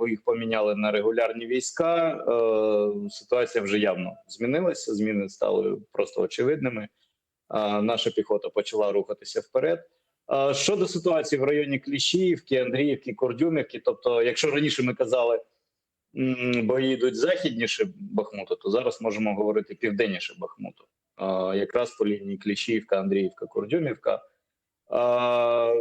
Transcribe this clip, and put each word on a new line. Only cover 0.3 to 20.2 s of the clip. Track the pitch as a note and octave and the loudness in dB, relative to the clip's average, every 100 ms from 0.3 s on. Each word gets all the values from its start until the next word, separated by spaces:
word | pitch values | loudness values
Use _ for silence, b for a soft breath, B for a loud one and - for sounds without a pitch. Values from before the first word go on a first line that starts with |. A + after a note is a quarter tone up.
| A#2 A2+ A2+ G#2+ | 0 0 2 2
на | G#2 G#2+ | 2 2
регулярні | G#2 G#2+ A2+ A2+ A2+ A#2 | 2 2 2 0 -2 -2
війська, | B2+ - - E3 E3+ E3 | -2 -2 -2 0 2 0
е, | C#3+ - A#2 A2+ A2 G#2+ G#2 G#2 G2+ G2+ | -2 0 2 4 4 2 2 0 -2 -8
ситуація | - - B2 A#2 A#2 | -10 -2 0 0 -2
вже | G2+ G#2 | 0 0
явно | G#2 F2+ F2+ - - | 2 0 -4 -10 -16
змінилася, | - A#2+ D3 F3+ - - | -6 -2 0 0 -2 -4
зміни | G#2+ G#2+ G#2 G2 | -2 0 -2 -4
стали | - G#2+ G2 G2 G2+ - | -2 0 2 0 -4 -8
просто | - - - | -4 -4 -2
очевидними. | F#2+ - B2 D3+ C3 A2+ G#2+ _ _ _ _ _ - | -2 0 0 0 -2 -4 -10 _ _ _ _ _ -6
А, | G#2+ G#2+ G#2 | -2 0 2
наша | G#2+ A#2 A2+ | 2 2 0
піхота | - G#2 G#2 - | 0 0 0 0
почала | - - G#2+ G#2 | -4 -2 0 0
рухатися | G2+ F#2+ G2+ - A2+ | 0 -2 -6 -6 -8
вперед. | - C3 D3 E3+ - _ _ _ - | -4 -2 0 -2 -6 _ _ _ -4
А, | C#3 C#3 | 0 2
щодо | C#3 - G3+ F3+ | 0 0 0 0
ситуації | F3 F3 D#3+ D3+ C#3+ | 0 0 0 0 0
в | |
районі | C3+ D3 C#3+ C3+ | 2 0 0 -4
Кліщіївки, | - C#3 - F3+ F#3 E3+ - C3 | -4 -2 0 2 2 0 0 0
Андріївки, | B2 B2+ D3 C3 - | 0 0 0 0 -4
Кордюмівки, | A2 B2+ A#2+ E3 D#3 B2 A#2 | -2 -2 0 0 0 -2 -4
тобто, | - A2+ B2+ A#2+ | -2 0 2 4
якщо | A#2 A#2 D#3 | 2 2 0
раніше | C#3+ D3+ - | 2 0 0
ми | B2+ | 0
казали, | A2+ A#2 B2 A#2 A2+ - _ _ _ _ _ _ - | 0 0 2 2 0 -2 _ _ _ _ _ _ -2
м, | C3 B2+ B2 A#2+ A2+ | -2 0 0 0 2
бої | B2+ C3 | 2 2
йдуть | B2+ B2+ A2 | 2 0 2
західніше | D3 - D3+ A#2 A#2 - G2+ G2 | 0 2 0 -2 -2 0 -2 -4
Бахмуту, | G2+ G2+ G#2 G#2 F#2 F2+ | -6 -4 -4 -6 -6 -4
то | G2 | 0
зараз | A2 B2+ - | 0 0 -2
можемо | A2+ G#2 G#2+ | -4 -2 -2
говорити | G2 G#2+ G#2+ G2+ | 0 0 0 -2
південніше | G2 A2+ G2+ A2+ F2+ | -4 -2 0 0 -2